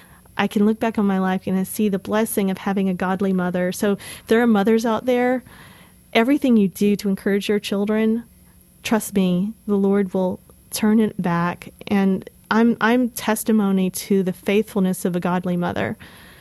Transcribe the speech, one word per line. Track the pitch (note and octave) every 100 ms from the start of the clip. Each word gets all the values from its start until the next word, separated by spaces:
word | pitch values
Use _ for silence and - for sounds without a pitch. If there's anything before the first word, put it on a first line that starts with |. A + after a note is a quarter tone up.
| - - - -
I | G3+
can | G#3+ G#3
look | A3
back | A3+ -
on | G3+
my | F#3+
life | F#3+ F#3 G3+
and | F#3+
I |
see | F#3+ - G#3+
the | F#3+
blessing | G3 G#3+ A3+ - G3
of | F#3+
having | G3+ G3 F#3+
a |
godly | F3 F#3 F#3+ G3
mother. | F#3 F3+ F3+ F3+
So | - G#3
if | G3 - - -
there | A3+
are | A#3+
mothers | G#3 G3 A3+ A3+
out | A3 B3+
there, | B3 B3 B3+ - - - - - _ _
everything | A3+ A#3 C#4+ C4+ A3+
you | G3
do | - G3+ G3+
to | G3+
encourage | G3 G3+ G3+ G3+
your | G#3
children, | - G3+ G#3 G#3+ A3 A3+ - - _ _ _ _
trust | - G#3+ - G3
me, | F#3 F3+ G#3 - -
the | G3+
Lord | G3 G3+ F#3+
will | F#3+ F#3 G3+ - - -
turn | - G#3+ A3
it | G#3+ -
back. | F3 E3+ F3 - - - -
And | G3+ G3 F#3+ - _ -
I'm, | G#3+ A#3 -
I'm | A3 B3+ A#3+
testimony | - - A3 - A3 G3 F#3+ F#3
to | - - G3
the | F#3
faithfulness | - - G3+ A3 G#3 F#3 F#3 F#3+
of | F3
a |
godly | F3 F3+ F3+ F3
mother. | F3 - G#3+ A3 - - - -